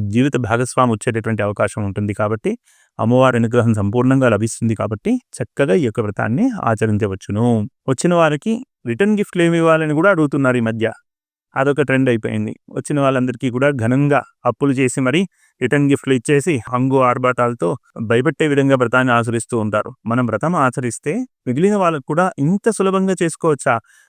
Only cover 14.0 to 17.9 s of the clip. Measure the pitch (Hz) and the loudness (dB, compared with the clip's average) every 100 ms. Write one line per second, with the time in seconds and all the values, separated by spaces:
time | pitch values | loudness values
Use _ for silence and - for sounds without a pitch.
14 | 143 139 - _ 123 - 143 131 127 - | 2 0 -2 _ -4 0 0 0 0 0
15 | 127 151 196 _ _ _ 127 143 139 143 | 0 0 -2 _ _ _ -2 2 2 0
16 | 135 131 - 143 180 135 - 123 131 135 | 0 -2 0 0 0 -2 -2 -2 0 2
17 | 123 123 127 123 120 120 175 147 _ | 2 2 0 0 -2 -2 -4 -6 _